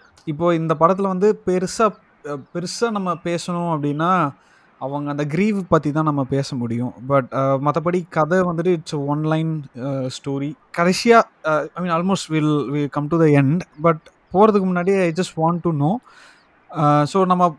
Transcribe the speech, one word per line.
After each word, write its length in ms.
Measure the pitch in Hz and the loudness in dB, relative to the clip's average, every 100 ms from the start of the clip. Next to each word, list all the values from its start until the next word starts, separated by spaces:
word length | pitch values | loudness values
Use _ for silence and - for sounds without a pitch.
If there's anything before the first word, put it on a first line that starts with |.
| - _ | -14 _
இப்போ 300 | - 147 175 | -10 -2 0
இந்த 220 | 170 160 151 | 0 0 2
படத்துல 220 | 165 190 | 2 2
வந்து 400 | 196 185 208 214 - | -2 0 0 0 0
பெருசா, 480 | 180 180 - 220 - _ _ 147 | -2 -2 0 0 -2 _ _ -10
அ, 120 | 143 127 | -10 -10
பெருசா 360 | 175 170 - 233 | -8 -8 -4 -4
நம்ம 220 | 208 185 | -2 -4
பேசணும் 680 | 165 175 170 - 175 170 160 | -4 -4 -6 -4 -4 -2 -2
அப்படின்னா 520 | 143 143 165 185 147 - _ _ _ - | -2 -2 0 0 0 -4 _ _ _ -12
அவங்க 320 | 131 143 147 | -8 -6 -6
அந்த 140 | 143 | -4
கிரீவ் 380 | 147 160 208 202 180 | -2 0 0 -2 0
பத்தி 240 | 165 147 | 0 2
தான் 120 | 147 | -2
நம்ம 200 | 156 143 | 0 -2
பேச 320 | 131 139 135 135 | -2 -2 -2 -4
முடியும். 360 | 120 117 123 - 127 | -4 -4 -6 -8 -2
But, 260 | 139 123 | -2 0
அ, 40 | 120 | -2
மத்தபடி 640 | 135 135 143 147 160 180 170 | 0 0 0 -2 0 -2 -2
கதை 320 | - 151 185 | -2 0 2
வந்துட்டு 360 | 180 165 170 175 | 0 0 0 -2
it's 180 | - | -2
a 40 | 151 | -6
one 260 | 139 147 | -2 -2
line, 380 | 156 160 160 156 139 123 | 0 0 -2 -4 -8 -10
அ, 240 | 135 135 131 - | -6 -6 -6 -8
story. 300 | - 139 143 156 _ - | -6 -6 -6 -8 _ 0
கடைசியா, 460 | 175 180 233 233 220 _ 156 | 2 2 4 6 4 _ -2
அ, 220 | 151 147 | -2 -2
I 100 | - | -6
mean 60 | 180 | -2
almost 380 | 165 185 196 - | -2 0 -2 0
we'll, 340 | 156 151 147 117 | 0 2 0 0
we 160 | 147 143 - | -2 -2 -4
come 80 | 147 | -2
to 160 | 165 160 | 2 6
the 140 | 143 | 6
end. 200 | 135 170 - - | 4 2 -4 -2
But 140 | 165 160 - _ _ | 0 0 -4 _ _
போறதுக்கு 340 | 180 214 208 185 | 4 4 4 2
முன்னாடி 360 | 180 175 196 | 0 0 2
I 60 | 175 | 2
just 280 | 165 185 - | 0 -4 -2
want 280 | 160 170 | -2 0
to 60 | 170 | -2
know, 260 | 156 143 226 - - - _ _ _ - - | 0 0 -2 -6 -20 -20 _ _ _ -12 0
அ, 280 | 147 147 | 2 4
so 200 | 147 196 | 2 2
நம்ம 300 | 185 180 180 | 2 4 2